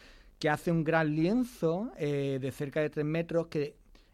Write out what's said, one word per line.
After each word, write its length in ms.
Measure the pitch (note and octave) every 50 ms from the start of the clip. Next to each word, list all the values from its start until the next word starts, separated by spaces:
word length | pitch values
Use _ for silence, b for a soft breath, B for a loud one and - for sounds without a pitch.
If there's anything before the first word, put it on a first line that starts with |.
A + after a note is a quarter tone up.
| B B B B B B B -
que 100 | - D3+
hace 220 | D3+ D3 - F3+
un 120 | E3+ E3
gran 320 | D3+ D#3+ D#3+ E3 D#3+ D3+ D3+
lienzo, 800 | D#3+ D#3+ F3+ A3+ B3+ B3 A#3+ - - E3+ D#3+ E3 F#3+ A3+ D4 - -
eh, 400 | D#3 D3 C#3+ C#3+ C#3 C#3 C3+ C3
de 100 | C3 C3
cerca 300 | - - D3 C#3 - D#3+
de 100 | D3+ D3+
tres 140 | - D3+ D3
metros, 440 | D3+ D#3 E3 E3 E3+ E3 E3 E3 E3
que 280 | - D3+ C#3+ D3 - - - - b b b b